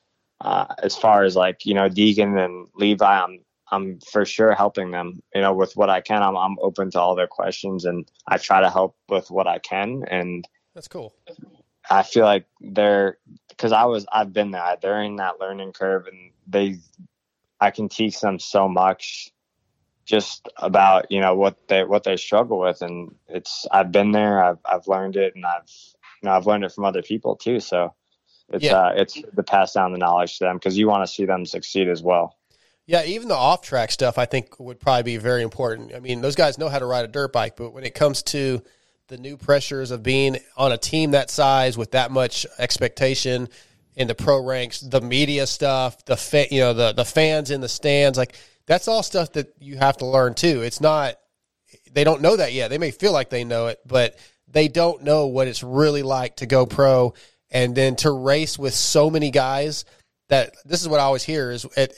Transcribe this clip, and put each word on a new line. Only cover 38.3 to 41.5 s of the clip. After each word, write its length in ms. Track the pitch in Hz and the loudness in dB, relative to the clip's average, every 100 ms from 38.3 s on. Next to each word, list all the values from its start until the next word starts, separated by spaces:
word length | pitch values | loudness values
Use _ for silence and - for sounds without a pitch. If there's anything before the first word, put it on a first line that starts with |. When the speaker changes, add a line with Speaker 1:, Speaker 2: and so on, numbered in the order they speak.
| 147 135 123 - _ _ _ _ | -4 -2 -4 -6 _ _ _ _
Speaker 2:
the 100 | 127 | -16
new 180 | 131 143 | -16 -10
pressures 540 | - 143 - 135 127 | 0 2 0 -8 -8
of 120 | 123 | -6
being 360 | 120 135 135 131 - - | 0 2 2 -2 -8 -2
on 160 | 135 | 0
a 60 | 117 | 0
team 320 | - 156 156 | -2 0 2
that 180 | 139 127 | 2 0
size 460 | - 135 | 0 4